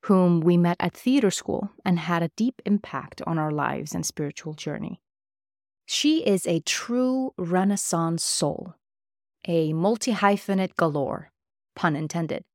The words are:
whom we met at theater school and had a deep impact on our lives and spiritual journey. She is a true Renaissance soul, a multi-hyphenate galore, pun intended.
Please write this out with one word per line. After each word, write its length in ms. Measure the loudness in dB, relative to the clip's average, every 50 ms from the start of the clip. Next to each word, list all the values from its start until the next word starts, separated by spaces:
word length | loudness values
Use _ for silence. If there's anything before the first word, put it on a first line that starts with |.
| 4
whom 360 | 4 4 6 6 6 4 4
we 160 | 4 4 6
met 200 | 6 4 4 2 0
at 140 | -2 -4 -4
theater 360 | -2 0 2 2 4 4 2
school 400 | 0 0 -6 -4 -4 -4 -4 -6 _ _ _
and 140 | 0 0 0
had 240 | 0 0 0 0 0
a 80 | -2 _
deep 260 | -2 -2 -2 -2 _ -2
impact 560 | 0 0 0 0 -4 -10 -10 -10 -10 -14 -10 -6
on 100 | -4 -2
our 140 | -2 -2 -2
lives 460 | -2 -2 -2 -2 -2 -4 -8 -8 -6
and 100 | -6 -6
spiritual 460 | -6 -6 -6 -6 -6 -6 -10 -12 -12 -12
journey. 460 | -10 -8 -8 -6 -6 -8 -10 -10 -14 _ _ _ _ _ _ _ _ _ _ _ _ _ _ _ _ _
She 380 | -6 -4 0 2 2 2 2 2
is 220 | 2 2 2 2
a 140 | 0 0 0
true 720 | 0 -2 -4 -4 -4 -2 0 0 2 2 0 0 -2 -4 -4
Renaissance 880 | -6 -4 0 0 2 2 2 0 0 -2 -2 0 0 0 0 -2 -2 -2
soul, 520 | -2 -2 0 0 -2 -2 -4 -10 -12 -16 _ _ _ _ _ _ _ _ _ _ _ _ _ _
a 280 | -2 0 2 2 2 0
multi-hyphenate 1040 | 2 2 2 0 0 0 -2 -2 2 4 2 2 2 0 -2 -2 0 0 -2 _
galore, 560 | 0 0 0 2 0 -2 -2 -4 -8 -10 _ _ _ _ _ _ _ _ _ _
pun 220 | -2 0 0 0
intended. 480 | 0 -4 -4 -4 -4 -4 -2 -4 -6 -8 _ _